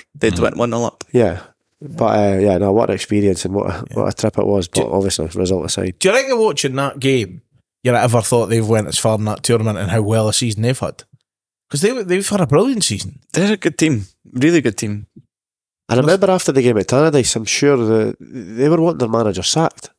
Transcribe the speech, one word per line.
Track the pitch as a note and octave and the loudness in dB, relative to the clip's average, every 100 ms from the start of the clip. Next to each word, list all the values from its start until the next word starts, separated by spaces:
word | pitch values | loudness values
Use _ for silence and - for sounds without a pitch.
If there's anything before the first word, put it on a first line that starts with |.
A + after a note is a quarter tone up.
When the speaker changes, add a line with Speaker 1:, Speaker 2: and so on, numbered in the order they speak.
| - | -14
Speaker 1:
they'd | - - | -2 -2
Speaker 2:
Mm-hmm. | F3 | 0
Speaker 1:
went | A2+ - | -2 0
one | A#2+ | -2
nil | A#2 A#2 | -2 -4
up. | - - | -6 -2
Speaker 3:
Yeah. | B2 G#2+ F2 - _ _ _ | 2 2 0 -10 _ _ _
But, | - D#3+ A2+ G#2+ | -12 -2 0 2
uh, | G2+ F#2+ | 2 2
yeah, | G2+ F2+ | 2 2
no, | G2 | 2
what | G#2 A2+ | 2 0
an | |
experience | G2+ - G#2 G2+ F2+ | -2 -2 0 0 0
and | F#2 | -2
what | G2 F#2+ | -4 -4
a, | E2+ - | -6 -8
Speaker 4:
Yeah. | G#2+ | -4
Speaker 3:
what | G2 | -4
a | - | -2
trip | A2 - | -2 0
it | G2 | 0
was, | G2+ E2+ | 0 -2
but | - | -4
Speaker 4:
Do | A#1+ | -2
Speaker 3:
obviously, | F#2 G2 - D#2+ | -2 -2 -4 -6
result | F#2 F#2 F#2 | -4 -2 -2
aside. | D2+ - F#2 - | -4 -4 -6 -2
Speaker 4:
Do | F#3 | 0
you | |
reckon | A#3+ C4+ A#3+ | 0 0 0
watching | G#3+ C#3+ C#3 C3 | 0 -2 -4 -4
that | C#3 - | -6 -2
game, | C3 C3 F2+ F2+ _ _ _ _ | 0 0 -2 -12 _ _ _ _
you | B2 | 0
ever | A#2+ A#2+ A#2 | 2 2 0
thought | - B2 F#2 | 2 0 2
they've | A2+ G#2+ | 0 2
went | A2 F2 | 0 0
as | - | -2
far | A2+ A2 | 0 0
in | |
that | G#2+ G#2 | -2 -4
tournament | - F#2+ A2 G2+ | -6 -4 -4 -4
and | G2 | -2
how | A2+ | -2
well | G#2 A2+ G#2+ | 0 0 0
a | |
season | - A#2+ G#2 | -2 -2 -2
they've | A#2 C3 | -2 -2
had? | D#2+ - - _ _ _ _ _ - | -6 -10 -20 _ _ _ _ _ -8
'Cause | C#3+ | -2
they, | G3 B3+ | 0 0
they've | F#3 F3+ G3 | -2 -2 0
had | G3+ | 0
a | C#3+ | 4
brilliant | D3 B3 A#3+ | 4 4 0
season. | - G#2 - - _ | -2 -4 -8 -14 _
Speaker 1:
They're | - G3+ | 0 0
a | A3 | 2
good | F3 - | -2 0
team. | D#3+ A#2 F#2 _ - | 0 0 -4 _ -10
Really | B2 D3+ E3+ | 0 2 4
good | B2+ G#2 | 0 -4
team. | G#2+ G#2 G2+ - _ _ _ _ _ _ - | -6 -8 -12 -20 _ _ _ _ _ _ -2
Speaker 3:
I | A#2 | 2
remember | D3 F#3+ F#3+ | 4 4 4
after | F#3 - | 2 2
the | C3+ | 2
game | B2 G#2+ | 4 2
at | F#2 | 2
Tannadice, | B2+ D#3+ D3 A2 | 2 4 2 2
I'm | A#2+ A2 | -2 -4
sure | - C#3+ C3+ | 2 2 4
the, | A2 A2 G#2+ - | 2 2 0 -4
they | - B2 F2+ A2+ C#3+ | -14 -14 -10 0 2
were | E3 | 4
wanting | E3 D3 | 2 0
their | A#2 | 0
manager | A2+ G#2+ F2+ | 0 0 -2
sacked. | - D#3 E3 - - | -2 0 -2 -4 -20